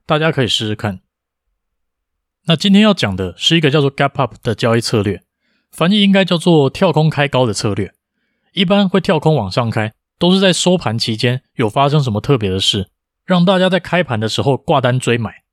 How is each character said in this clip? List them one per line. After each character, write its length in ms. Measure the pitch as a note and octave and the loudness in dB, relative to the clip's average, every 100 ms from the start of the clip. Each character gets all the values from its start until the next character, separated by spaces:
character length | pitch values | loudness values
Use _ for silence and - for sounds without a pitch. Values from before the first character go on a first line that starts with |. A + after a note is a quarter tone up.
| - | -4
大 120 | D3+ | -2
家 140 | D#3+ | 0
可 100 | D3 | 0
以 60 | A2+ | -2
试 180 | - A2 | -2 -4
试 80 | |
看。 260 | G#2 G#2+ F#2 _ _ _ _ _ _ _ _ _ _ _ _ _ _ - | -4 -6 -8 _ _ _ _ _ _ _ _ _ _ _ _ _ _ -2
那 100 | E3 | 0
今 160 | G3+ | 4
天 80 | G3 | 4
要 140 | G#3+ | 4
讲 200 | G3 A2 | 2 -2
的 200 | F#2 F#2 - | -4 -6 -4
是 220 | - E3 | 0 2
一 20 | |
个 100 | D3+ | 2
叫 120 | D3+ | 2
做 120 | C#3 | 0
gap 200 | - C#3 | 0 -2
up 200 | - C3 - | -2 -6 -6
的 120 | - | -6
交 200 | G#2 A#2+ | -2 0
易 60 | A#2 | 0
策 220 | - A2+ | 0 -2
略， 200 | G2+ F2+ _ _ _ _ _ | 0 -4 _ _ _ _ _
翻 220 | - E3 | -4 0
译 80 | G#3 | 2
应 80 | G3+ | 4
该 140 | G3 | 2
叫 140 | F#3+ F3 | 2 0
做 320 | E3+ D#3+ C3+ | 2 2 2
跳 200 | - F#3+ | 0 0
空 200 | D3+ D#3 | 2 0
开 180 | D3 C#3+ | 0 -2
高 160 | C3 | 0
的 80 | B2+ | -2
策 220 | G2+ A2 | -2 -4
略。 180 | G2+ F#2+ _ _ _ _ _ _ | -4 -6 _ _ _ _ _ _
一 100 | - | -2
般 240 | F#3+ G3+ G3 | 0 2 2
会 120 | G3 | 0
跳 200 | F3+ E3 | 0 0
空 140 | D#3 | 2
往 160 | D3+ G2 | 0 -2
上 180 | C3+ A#2 | -2 -2
开， 240 | A2 G#2+ - _ - | -2 -4 -8 _ -2
都 140 | F3 | 0
是 80 | F#3+ | 2
在 120 | G3 | 2
收 260 | F3 - F3+ | 0 0 0
盘 200 | - A2 | 0 -4
期 160 | - A2 | -4 -2
间 260 | B2 B2+ - - | -2 -2 -6 -4
有 120 | A2 | -2
发 200 | A#2+ C#3+ | 0 2
生 140 | D3+ | 2
什 80 | B2+ | 0
么 100 | G#2 | -2
特 180 | - C3+ | 0 0
别 100 | G#2 | 0
的 100 | F#2+ | -2
事， 300 | - G#2 F#2 _ _ _ - | -2 -2 -4 _ _ _ -2
让 180 | F3+ | 0
大 140 | F3 F#3+ | 2 2
家 100 | F#3 | 2
在 100 | F3+ | 0
开 240 | - F3 | -2 -2
盘 160 | F3 A2+ | -2 -2
的 100 | A2 | -4
时 120 | - | -2
候 160 | A2 B2+ | -2 -2
挂 240 | - D3 | 0 0
单 180 | B2 B2+ | 2 0
追 200 | - A#2+ | 0 -2
买， 240 | G#2 - _ | -2 -10 _